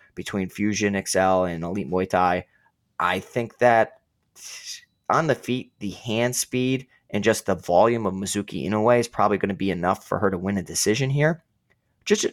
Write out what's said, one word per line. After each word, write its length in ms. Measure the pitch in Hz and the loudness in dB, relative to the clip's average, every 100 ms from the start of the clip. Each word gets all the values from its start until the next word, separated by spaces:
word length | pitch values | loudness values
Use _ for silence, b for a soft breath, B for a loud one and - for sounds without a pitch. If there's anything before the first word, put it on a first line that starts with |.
| b - | b -14
between 340 | - 101 92 | -8 -6 -6
Fusion 460 | - 104 101 104 98 | -2 -2 0 -2 -2
X 200 | - 95 | -2 2
L 300 | 95 92 90 | 4 2 0
and 180 | 85 | -4
Elite 260 | 85 101 71 | -6 -6 -4
Muay 200 | 92 95 | -2 0
Thai. 360 | 90 90 90 - _ _ _ _ - | 2 2 0 -4 _ _ _ _ -4
I 200 | 87 92 | -2 -2
think 380 | - 123 110 - | -4 -6 -6 2
that 420 | 120 113 110 - _ _ _ - B B B B - _ - | 4 4 2 -4 _ _ _ -20 B B B B -18 _ -2
on 180 | 131 160 | 0 2
the 80 | 120 | 0
feet, 380 | - 123 - _ | -2 -6 -6 _
the 120 | 104 | -10
hand 440 | - 117 110 123 123 | -8 -4 -2 0 -2
speed 520 | - 127 127 131 - _ _ | -4 -2 0 -2 -6 _ _
and 140 | 104 | 0
just 220 | 104 110 - | 2 2 0
the 100 | 87 | -4
volume 500 | - 87 113 117 101 | 2 4 4 2 -2
of 80 | |
Mizuki 540 | 95 98 104 98 85 85 | -4 -4 -4 -6 -6 -2
Inoue 320 | 107 113 120 | 0 4 4
is 80 | 117 | 2
probably 300 | - 104 98 | 0 0 2
gonna 160 | 98 | -2
be 180 | 90 95 | -2 -4
enough 340 | 87 90 98 - | 0 0 -2 -4
for 140 | 98 | -2
her 120 | 101 | 0
to 60 | 92 | 0
win 200 | 95 101 | -2 -4
a 60 | |
decision 460 | 82 85 104 117 135 | -4 -2 0 0 0
here. 340 | 143 151 165 _ _ _ _ _ _ - | 0 0 -2 _ _ _ _ _ _ -2
Just, 200 | 220 - | 0 0